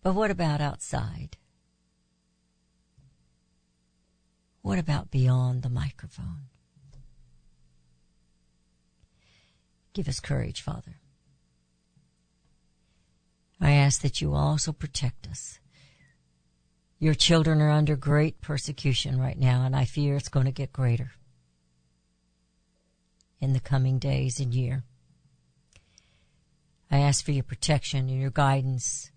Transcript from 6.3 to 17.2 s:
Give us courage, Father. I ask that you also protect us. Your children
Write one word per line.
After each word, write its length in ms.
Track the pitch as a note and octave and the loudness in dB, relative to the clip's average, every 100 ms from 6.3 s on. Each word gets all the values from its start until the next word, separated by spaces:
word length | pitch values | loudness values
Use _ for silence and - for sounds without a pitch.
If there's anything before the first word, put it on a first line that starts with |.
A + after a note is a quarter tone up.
| F2 C3 _ _ _ C#3 C#3 - - - - _ _ _ _ _ _ _ _ _ _ _ _ _ _ _ _ _ _ _ _ _ _ _ _ _ | -12 -14 _ _ _ -20 -20 -20 -20 -20 -20 _ _ _ _ _ _ _ _ _ _ _ _ _ _ _ _ _ _ _ _ _ _ _ _ _
Give 140 | - E3 | -6 -6
us 120 | C3 | -6
courage, 420 | - C3+ A#2+ C3+ | -4 -4 -4 -8
Father. 340 | - - - - _ _ _ _ _ _ _ _ _ _ _ _ _ _ _ _ _ _ _ _ _ _ _ _ _ _ | -8 -10 -12 -20 _ _ _ _ _ _ _ _ _ _ _ _ _ _ _ _ _ _ _ _ _ _ _ _ _ _
I 120 | D#3 | 4
ask 280 | C#3+ C#3 - | 6 6 2
that 180 | C#3 - | -2 -2
you 140 | D3+ | -2
also 380 | C#3+ D3 D3+ - | 0 2 0 -2
protect 560 | D3+ D3 - B2+ - - | -6 -8 -4 -4 -6 -12
us. 320 | - - - _ _ - _ _ _ _ _ _ _ _ _ _ _ | -12 -14 -18 _ _ -20 _ _ _ _ _ _ _ _ _ _ _
Your 160 | D#3 | 2
children 480 | D3+ | 4